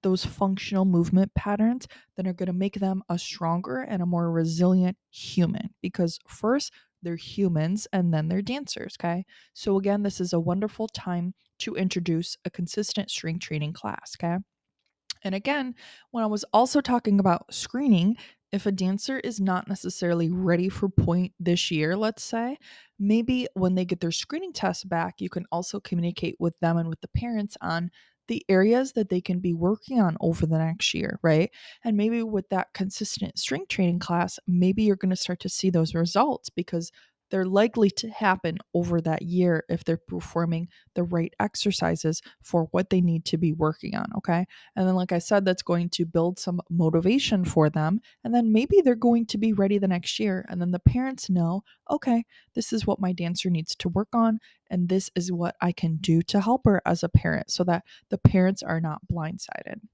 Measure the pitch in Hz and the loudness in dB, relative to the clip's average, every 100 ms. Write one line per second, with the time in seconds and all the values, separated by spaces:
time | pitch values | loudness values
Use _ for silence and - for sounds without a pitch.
0 | 190 185 - - 196 190 - 196 190 175 | 0 0 -2 -2 -2 -2 -2 0 4 2
1 | 170 185 196 - 208 208 220 254 - - | 4 4 2 -2 -2 0 2 0 -8 -20
2 | _ - 185 175 185 180 196 196 190 190 | _ -6 -6 -4 -4 -2 -2 -2 -2 -2
3 | - 175 - - 165 170 202 254 269 190 | -4 -6 -6 -6 -2 -2 -2 -8 -4 -4
4 | 175 175 170 165 165 160 180 185 180 196 | 0 0 2 2 0 4 4 4 2 -2
5 | _ - - - 170 - - _ 185 - | _ -18 -4 0 0 0 -8 _ -8 -2
6 | 170 - _ - 214 269 - _ _ _ | -2 -2 _ -4 0 0 -2 _ _ _
7 | 175 170 - - 196 160 156 208 - 190 | -8 -8 -8 -2 0 2 0 -2 -2 0
8 | 175 156 160 185 208 269 277 - - - | 2 0 0 -2 -2 -6 -8 -10 -12 -6
9 | 175 170 190 - _ - - 196 196 202 | -4 -4 -8 -18 _ -8 0 2 2 0
10 | 202 - 180 170 165 185 208 - 220 - | -2 -2 -2 0 0 0 -2 -4 -8 -8
11 | - 175 175 - _ _ - - 185 180 | -6 -4 -6 -8 _ _ -8 -2 -2 0
12 | 170 165 175 - 175 - 175 - 208 - | 0 -2 -2 -8 -10 -8 -6 -4 -4 -4
13 | 196 - 165 165 - 151 151 170 104 - | -6 -6 -6 -6 -4 -4 -4 -6 -10 -10
14 | - - 165 180 - _ _ _ _ _ | -14 -6 -4 -2 -6 _ _ _ _ _
15 | _ - 196 190 262 294 254 240 - - | _ -10 -6 -4 -2 -2 -4 -10 -18 -20
16 | _ 240 214 214 - 208 254 294 269 240 | _ -4 -2 -2 2 4 6 2 2 0
17 | 214 202 190 175 - - - 240 285 185 | 4 4 6 2 -2 -10 -6 -2 4 6
18 | 185 233 - _ _ 202 208 190 185 202 | 4 0 -8 _ _ -2 -2 0 -2 -2
19 | - 269 - 214 190 180 - 196 180 - | -4 -6 -6 -2 0 0 -4 -8 -6 -4
20 | 175 170 165 180 185 175 185 - 196 - | 0 2 0 0 2 2 2 -2 2 2
21 | - 170 180 _ 175 175 - 160 151 190 | 4 2 0 _ 0 0 2 0 0 0
22 | 220 220 - 226 240 285 - - _ _ | -2 -4 -6 -4 -4 -6 -14 -20 _ _
23 | 202 226 233 254 247 190 185 185 180 175 | 2 2 2 -2 -2 -2 0 0 -2 -2
24 | 170 - - 311 370 - 190 180 190 170 | -2 -4 -6 -8 -8 -4 -4 -4 -4 -4
25 | 170 - 185 180 180 165 180 202 - 175 | -4 -6 -8 -6 -6 -6 -6 -10 -4 -2
26 | 170 - 170 - 170 - 170 170 165 165 | -2 -4 -8 -2 -4 0 0 0 -2 -6
27 | - - 240 226 208 - 170 165 175 _ | -6 -6 -4 -4 -6 -8 -6 -4 -4 _
28 | _ _ - 233 - 185 202 240 269 - | _ _ -8 -6 2 4 6 4 2 -2
29 | 202 180 - 180 185 170 175 214 - 254 | 0 -2 -2 -2 0 0 0 0 0 2
30 | 185 - 170 165 160 160 160 170 - - | 2 2 -2 0 0 2 0 -2 -2 -2
31 | - - 165 156 - - - - 233 208 | -4 0 4 4 2 -4 -20 -8 -2 2
32 | 214 233 226 208 - 185 - - 190 - | 2 0 -2 -4 -2 -4 -4 -4 -6 -4
33 | 208 - 190 - - 165 381 - 175 175 | -8 -6 -6 -6 -4 -4 -4 0 2 2
34 | - 175 180 - - 180 180 196 214 196 | 0 -2 -2 -4 -2 2 4 4 2 2
35 | 190 185 - 180 185 - 190 175 160 165 | 0 -2 -4 -6 -6 -2 2 2 2 0
36 | 170 202 262 - - - 175 170 170 _ | 0 2 0 -2 -6 -8 -6 -6 -8 _
37 | _ _ _ 190 185 196 220 233 202 - | _ _ _ -2 2 4 2 4 2 2
38 | 226 - 208 190 165 170 - 175 175 170 | -8 -2 0 2 -2 -6 -4 -2 2 0
39 | 160 156 165 180 180 160 - 170 - 165 | 0 -2 0 2 4 2 0 -4 -2 -2
40 | - 180 - 170 170 165 175 _ _ - | -2 -10 -4 -2 0 -2 -4 _ _ -4
41 | 175 175 165 _ 202 - 208 - 170 170 | -2 0 -2 _ -4 0 -2 0 0 0
42 | 160 160 - _ - 175 160 180 190 185 | -2 -4 -10 _ -2 -2 0 -2 2 2
43 | 175 165 - 165 165 160 156 156 - 50 | 2 0 -2 0 0 2 -2 -2 -6 -6
44 | - - - 170 190 - - - 185 185 | -6 -6 -2 -2 -2 -10 -12 -2 0 2
45 | 180 175 - 202 190 180 - 175 175 - | 0 -2 2 2 2 -2 0 -2 0 -2
46 | 165 165 170 180 - 175 - 170 160 165 | 0 2 0 -2 -4 -6 -2 2 2 4
47 | 180 262 - 196 175 - 151 156 156 214 | 4 2 2 0 2 4 4 2 0 -2
48 | - _ - 240 226 220 277 403 294 226 | -4 _ 0 2 4 4 6 6 6 4
49 | 240 233 226 208 220 208 196 202 190 175 | 4 4 2 0 0 2 2 2 2 0
50 | - - 214 185 - 180 175 180 - 247 | -2 -2 -2 -2 -4 -4 -2 2 2 2
51 | 262 254 - 180 165 190 _ _ - 294 | -4 -6 -2 0 2 -2 _ _ -4 -2
52 | - 233 233 - _ - 220 226 - 196 | 0 0 -2 -16 _ -8 -4 -2 -2 -2
53 | 185 180 170 175 185 170 165 - 180 175 | -2 -2 -4 -4 -2 -2 -2 -6 -4 -4
54 | 214 233 226 220 _ _ _ 185 175 190 | -2 0 2 0 _ _ _ -4 0 0
55 | - - 180 175 170 - 175 - 170 160 | -2 -6 -4 -4 -4 -2 -4 0 -2 -2
56 | - 165 - 202 196 254 220 190 - 170 | 2 2 4 0 2 2 4 4 2 -2
57 | 170 - 165 160 - - 180 175 - - | 4 2 4 -2 -4 -2 0 0 -4 -20
58 | _ 196 - 190 185 196 - 165 165 151 | _ -6 0 2 2 0 -4 -4 -4 -8
59 | - 170 160 - - 50 - - - | -8 -6 -6 -10 -12 -14 -14 -16 -18